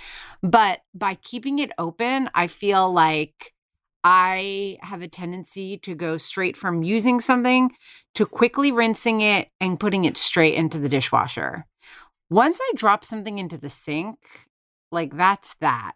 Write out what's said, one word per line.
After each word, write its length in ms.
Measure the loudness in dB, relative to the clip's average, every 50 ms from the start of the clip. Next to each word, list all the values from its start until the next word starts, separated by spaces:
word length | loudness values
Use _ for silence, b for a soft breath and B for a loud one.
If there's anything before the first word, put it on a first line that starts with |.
| B B B B B B B B
But 420 | 0 4 4 4 4 4 0 -4 _ _ -10
by 220 | -6 -4 -4 -4
keeping 420 | -6 -10 -12 -12 -8 -6 -4 -4 -2
it 140 | -4 -4 -6 -6
open, 520 | -6 -6 -4 -4 -2 -2 0 -2 -2 0
I 140 | 0 0 0
feel 460 | 0 -4 -4 0 2 4 4 4 4
like 640 | 4 4 4 4 4 0 -2 -4 _ _ -20 -20 _ _ _ _ _ _ _ _ _ _ 4
I 720 | 6 6 6 6 4 0 -2 -4 -6 -6 -6 -6 -8 -8 -12
have 200 | -14 -14 -12 -12
a 60 | -12 -14
tendency 680 | -12 -10 -10 -8 -8 -10 -12 -12 -10 -10 -8 -8 -10 -10
to 180 | -10 -12 -10
go 200 | -6 -6 -6 -4
straight 400 | -6 -6 -8 -4 -4 -4 -4 -4
from 280 | -4 -4 -4 -2 -2 0
using 360 | 0 0 2 2 2 2 2
something 520 | 2 2 2 2 2 2 4 4 2 2 b b b b b b b _ -2
to 100 | -2 -2
quickly 460 | 0 2 2 2 2 2 2 0 2
rinsing 500 | 2 2 2 2 0 0 0 0 0 2
it 280 | 2 2 2 0 -2 -6 _ -4
and 200 | -4 -2 -2 -2
putting 240 | 0 0 2 2 2
it 120 | 0 2
straight 380 | 0 0 2 4 4 4 4 4
into 240 | 2 0 -2 -2 -4
the 120 | -2 0
dishwasher. 760 | 0 -2 0 0 0 0 0 0 -4 -6 -6 -6 -8 -10 -14 -18 _ b b b b b b b b _ _ 2
Once 300 | 4 4 4 4 2 0
I 100 | -4 -4 -4
drop 280 | 0 2 2 2 2 -2
something 340 | -8 -10 -10 -8 -8 -8 -8
into 200 | -8 -8 -10 -12
the 120 | -12 -12
sink, 480 | -12 -10 -8 -6 -6 -6 -6 -8 -12 b b b b b b b _ _ _ _ _ _ _ _
like, 240 | -6 -6 -6 -4 -2
that's 400 | 2 2 2 2 0 -6 -14 -8 -2
that. 340 | 0 0 0 0 -4 -10 -14